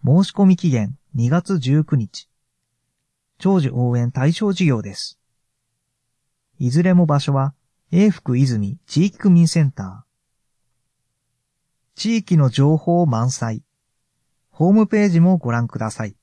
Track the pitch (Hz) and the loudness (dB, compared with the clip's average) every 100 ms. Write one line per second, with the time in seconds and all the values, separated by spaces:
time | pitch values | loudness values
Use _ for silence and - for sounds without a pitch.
0 | 127 156 196 - 196 180 175 123 104 135 | 2 2 2 2 2 2 0 -2 -4 -8
1 | _ 127 117 160 - 190 127 147 151 143 | _ -4 0 -2 -2 -4 0 0 0 -2
2 | 107 - - _ _ _ _ _ _ _ | -4 -12 -20 _ _ _ _ _ _ _
3 | _ _ _ _ 185 196 135 123 123 120 | _ _ _ _ -2 0 0 -2 -2 -2
4 | 120 127 135 170 214 185 170 120 98 98 | -4 -2 -2 -2 -4 -2 -2 -2 -6 -14
5 | - _ _ _ _ _ _ _ _ _ | -16 _ _ _ _ _ _ _ _ _
6 | _ _ _ _ _ _ 127 139 180 180 | _ _ _ _ _ _ -2 0 2 2
7 | 170 143 143 139 139 - _ _ _ 170 | 2 0 0 -2 -2 -6 _ _ _ 0
8 | 208 - - 123 135 113 101 131 _ 143 | 2 0 -4 0 0 -2 -6 -8 _ -2
9 | 196 - 202 175 165 170 143 - 92 101 | -2 0 2 4 4 2 -2 -2 -14 -14
10 | _ _ _ _ _ _ _ _ _ _ | _ _ _ _ _ _ _ _ _ _
11 | _ _ _ _ _ _ _ _ _ - | _ _ _ _ _ _ _ _ _ -10
12 | 208 226 - 165 135 113 143 156 - 175 | -4 -4 0 2 2 2 2 2 0 0
13 | 170 113 120 - 117 110 _ _ _ _ | 0 0 -2 -4 -6 -8 _ _ _ _
14 | _ _ _ _ _ _ 165 208 208 214 | _ _ _ _ _ _ 2 2 2 0
15 | 208 165 170 185 120 117 120 - 110 - | 2 4 4 2 -2 -4 -4 -6 -10 -8
16 | 110 - | -12 -12